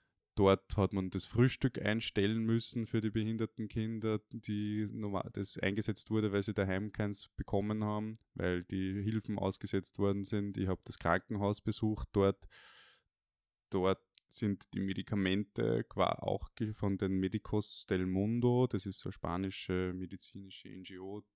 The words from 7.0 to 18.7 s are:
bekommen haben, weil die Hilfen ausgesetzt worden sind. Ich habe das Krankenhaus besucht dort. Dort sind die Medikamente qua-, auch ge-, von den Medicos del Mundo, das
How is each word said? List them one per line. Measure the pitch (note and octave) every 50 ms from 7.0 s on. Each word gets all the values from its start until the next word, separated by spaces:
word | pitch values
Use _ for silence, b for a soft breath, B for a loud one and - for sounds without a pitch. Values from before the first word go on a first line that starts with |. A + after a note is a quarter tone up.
| G#2+ G2+ G2+ - - - _
bekommen | - - - - G2+ G#2 G#2 G#2+ G#2+ G#2+
haben, | G#2 G#2 G#2+ G#2+ G#2+ A2 - _ _ -
weil | - F2+ F2+ F2+ F2+ F2+
die | - - F#2+ F#2+ F#2+ F#2+ G2+ G2
Hilfen | G#2+ A2 A2 - - G#2 G2+
ausgesetzt | G2+ F#2+ - - - G2 - G2 F#2 - - -
worden | G2+ G2 G2 G2+ G2
sind. | - A2 G#2 G2+ G2+ F#2+
Ich | G#2 G2
habe | F#2+ F#2 - -
das | - G#2+ -
Krankenhaus | - E2+ E2+ F#2+ - - A2+ G2+ G2+ G2+ G#2 -
besucht | - A2+ G#2 - - G#2+ G#2+ - - - -
dort. | G2+ F#2+ G2 G2 - - - B B B B B B B B B B B B _ _ _ _ _ _ _ _ _ _ _ -
Dort | - F#2+ F#2 F#2+ F#2+ - _ _ _ - _ _
sind | - - A#2 G#2 G2 G2 - - -
die | G2
Medikamente | G2 F#2+ F#2+ G2 F#2+ - G#2+ G2+ F#2+ F#2 F#2+ G2+ G#2+ - - - A2 A2 A2+ A#2 A2+
qua-, | - - - F#2 - - -
auch | - - F#2+ - - - -
ge-, | - A2+ G#2+ G#2+
von | - G#2+ G2+ G2 F#2+
den | G2+ F#2+ F#2+ F#2+
Medicos | F#2+ F#2 F#2+ G#2+ - - - G#2+ G#2 - - - -
del | - G2 F2+ F#2
Mundo, | F#2 F#2 F#2+ G2+ G#2+ A#2 A#2+ A#2+ B2 B2 B2 B2+
das | B2+